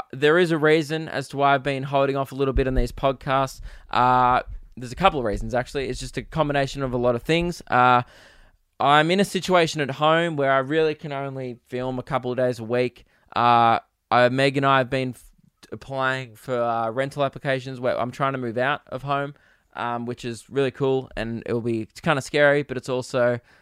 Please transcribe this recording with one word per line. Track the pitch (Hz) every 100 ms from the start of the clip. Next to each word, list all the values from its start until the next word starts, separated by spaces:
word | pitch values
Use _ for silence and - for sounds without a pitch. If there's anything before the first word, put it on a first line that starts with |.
| -
there | 135 147 170
is | 175
a | 160
reason | 156 160 143 160 160
as | 135 135
to | 139
why | 139 139
I've |
been | 139 135
holding | 139 139 139 139
off | 135
a | 135
little | 135
bit | 131 131
on | 127
these | 120
podcasts. | - 135 131 - 135 135 - - - -
Uh, | - 123 127 123 127 - - - -
there's | 123
a | 123
couple | 190 156
of | 113
reasons, | 101 110 123
actually. | 123 143 123
It's | 123
just | 131 -
a |
combination | 113 160 147 143 135 143
of | 135
a | 123
lot | 123 120
of |
things. | - 165 175 165 -
Uh, | 127 127 123 - - - - _ _ _ -
I'm | - 151 160
in | 185
a | 190
situation | 190 175 180 165 156
at | 135
home | 135 151 160 170 151
where | 135
I | 135
really | 131 160 156 151
can | 151
only | 139 139 135 127 117 _
film | 123 131 127
a |
couple | - 135 123
of | 120
days | 127 113
a | 110
week. | 120 123 - _ _ _
Uh, | - 120 117 117 113 - _ -
I, | 120 123
Meg | 131 139 139
and | 139
I | 135
have | 123
been | 135 131
f-, | 120 - _ _ _ -
applying | 107 - 135 131 131 127 107
for, | - 120
uh, | 117 117 113
rental | 113 139 147
applications | 135 - 143 131 127 127
where | 123 67
I'm | 123
trying | 127 135
to | 135
move | 120 110
out | 131 147 -
of | 131
home, | 135 139 143 143 _ _ _ -
um, | 120 120 120
which | 120 123
is | 113 -
really | 127 135
cool, | - 139 131 127 -
and | 113 117 -
it'll | 117
be, | 117 113
it's | 107 -
kinda | 170 143
scary, | - 147 147 143
but | 143 127
it's | -
also, | 127 127 131 120 120 - _